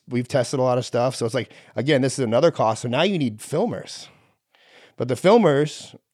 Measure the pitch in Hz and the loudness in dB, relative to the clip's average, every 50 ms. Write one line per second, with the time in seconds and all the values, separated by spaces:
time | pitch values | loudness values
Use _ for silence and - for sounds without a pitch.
0 | _ - 127 123 123 - - 135 120 - - 135 127 127 123 127 117 - - 120 | _ -6 -4 -4 -4 -2 -2 -2 0 0 -2 0 0 0 0 0 -2 -2 -2 -2
1 | 120 131 120 - 117 113 110 127 107 - - - - - _ - 131 143 151 131 | -2 -2 -2 -4 -6 -4 -4 -4 -6 -6 -14 -20 -20 -10 _ -4 0 2 2 2
2 | 131 131 - - 131 110 113 120 156 170 - - 123 107 110 - - 127 120 135 | 2 0 0 -2 -2 0 2 4 4 4 2 2 0 0 0 -2 -4 -4 -2 0
3 | 165 208 202 165 143 120 104 107 - - 139 156 214 226 120 92 - - - - | 0 0 0 -2 -2 -4 -4 -8 -10 -6 -4 -2 -2 -2 -4 -8 -10 -14 -16 -18
4 | - - _ _ _ _ _ _ _ _ _ _ _ _ _ - - _ _ - | -18 -20 _ _ _ _ _ _ _ _ _ _ _ _ _ -20 -20 _ _ -8
5 | 127 123 127 - - 180 214 240 208 160 143 139 151 151 - - - - - - | -6 -6 -4 2 4 6 6 6 6 4 4 4 0 0 -4 -12 -16 -20 -20 -20
6 | _ _ | _ _